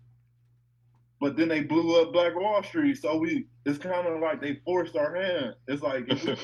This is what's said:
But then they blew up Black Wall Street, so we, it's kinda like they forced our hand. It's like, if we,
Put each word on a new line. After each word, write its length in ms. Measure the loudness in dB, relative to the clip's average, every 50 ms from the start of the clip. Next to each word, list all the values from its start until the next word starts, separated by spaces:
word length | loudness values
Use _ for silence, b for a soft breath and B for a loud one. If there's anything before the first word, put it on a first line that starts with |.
| -20 -20 _ _ _ _ _ _ _ _ _ _ _ _ _ _ _ _ _ _ _ _ _ -2
But 160 | -2 -2 2
then 120 | 2 0 2
they 140 | 2 0
blew 380 | 0 2 2 2 4 6 6 4
up 100 | 4 6
Black 220 | 4 2 2 2 0
Wall 280 | 0 0 2 2 0 0
Street, 320 | 0 -2 0 2 2 0 0
so 180 | -2 -2 0
we, 300 | 0 0 0 -2 -2 -4 -6 _ _ -4
it's 140 | -4 -4 -4
kinda 400 | -4 -4 -2 -2 0 -2 -2 0
like 200 | -2 -2 -2 -2
they 200 | -4 -6 -6 -6 -4
forced 320 | -2 0 0 0 0 0
our 180 | 0 0 0 0
hand. 400 | -2 -2 -2 -2 -2 -4 -4 -8 _ -8 -6
It's 140 | -6 -4
like, 220 | -2 -2 -2 -2 0 -2
if 160 | -2 0 0
we, 80 | -4 -4 -4